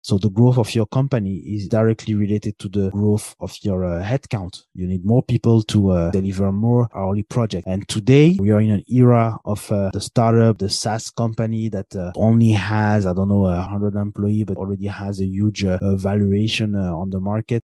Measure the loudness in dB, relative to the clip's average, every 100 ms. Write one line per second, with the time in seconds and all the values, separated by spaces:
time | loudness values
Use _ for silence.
0 | 0 0 0 4 4 4 0 0 0 -2
1 | 0 -2 -2 -6 -6 -8 -2 2 2 0
2 | -2 -2 0 -2 -4 -8 -6 -2 -2 0
3 | 0 0 -4 -12 -14 -8 -4 -2 -2 -4
4 | -4 -6 -4 -8 -8 -14 _ -10 -6 -4
5 | 0 0 0 0 4 2 2 2 2 2
6 | 0 -2 -2 -2 -2 0 0 0 0 -4
7 | -4 -4 -4 -4 -2 -4 -6 -6 -4 -4
8 | 4 6 6 4 2 4 4 0 0 4
9 | 6 6 2 -4 -8 -8 -4 -2 -2 -4
10 | -2 0 4 4 4 2 -4 -4 -4 -6
11 | -8 -6 -4 -4 -4 -4 -4 -6 -8 -8
12 | -8 0 4 6 6 4 0 0 2 2
13 | 2 0 2 2 2 0 -4 -4 -2 -2
14 | -6 -2 -2 0 -2 -4 -6 -6 -6 -8
15 | -8 -4 -4 0 -2 0 -2 0 0 0
16 | 0 0 2 2 0 -2 -2 -2 -4 -4
17 | -6 -6 -4 -4 -2 -4